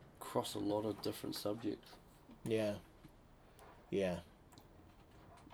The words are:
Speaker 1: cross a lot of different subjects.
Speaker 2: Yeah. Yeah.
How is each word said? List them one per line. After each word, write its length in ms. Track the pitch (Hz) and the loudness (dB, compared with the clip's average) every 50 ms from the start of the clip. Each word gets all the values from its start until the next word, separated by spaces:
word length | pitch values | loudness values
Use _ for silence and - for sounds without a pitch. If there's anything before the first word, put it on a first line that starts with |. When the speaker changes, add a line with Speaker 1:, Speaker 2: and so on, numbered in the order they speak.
| - - - - | -18 -18 -14 -12
Speaker 1:
cross 340 | - - - 123 113 - - | -6 0 2 2 2 2 2
a 40 | 107 | 0
lot 260 | 104 101 104 107 107 | 2 4 4 4 4
of 140 | 110 104 - | 4 2 2
different 340 | - 107 104 - - 101 101 | 0 -2 -2 0 -2 -4 -2
subjects. 540 | - - 104 104 117 117 104 - - - - - - - - - - - - - - - | 0 2 0 0 2 0 0 0 -2 -4 -12 -18 -18 -18 -20 -20 -20 -20 -20 -14 -6 0
Speaker 2:
Yeah. 300 | 117 110 110 110 104 101 92 - - - - - - - - - - - - - - - - - - - - - - | 4 4 4 6 4 2 0 -4 -12 -18 -18 -18 -18 -18 -20 -20 -20 -20 -20 -20 -20 -20 -18 -18 -16 -18 -18 -6 0
Yeah. 300 | - 98 95 90 87 87 - - - - - - - - - - - - - - - - - - - - - - - - - - | 4 4 6 6 4 2 -2 -8 -14 -20 -20 -20 -20 -20 -20 -18 -20 -20 -20 -20 -20 -20 -20 -20 -20 -18 -18 -18 -18 -18 -16 -16